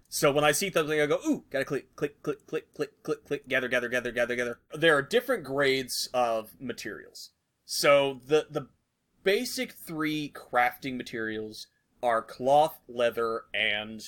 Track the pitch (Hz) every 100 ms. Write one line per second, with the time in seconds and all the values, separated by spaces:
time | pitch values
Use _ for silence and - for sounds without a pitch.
0 | - - 151 143 151 151 196 165 151 151
1 | 147 175 320 196 - 135 131 135 - -
2 | 147 - 151 - - 160 - - 147 _
3 | - 147 - 143 127 131 123 123 120 123
4 | 120 117 120 120 120 120 - 151 165 147
5 | 139 233 254 226 135 139 139 131 123 -
6 | - 123 117 113 107 - 127 110 107 80
7 | - - - _ _ _ - - 151 143
8 | 139 131 123 151 - 147 131 _ _ _
9 | _ _ 190 214 247 254 247 - - 156
10 | 156 151 147 - - 123 123 - 135 123
11 | 117 117 110 107 107 107 - _ _ -
12 | 123 113 - - 127 147 156 - - 120
13 | 117 113 113 - - 101 107 104 107 110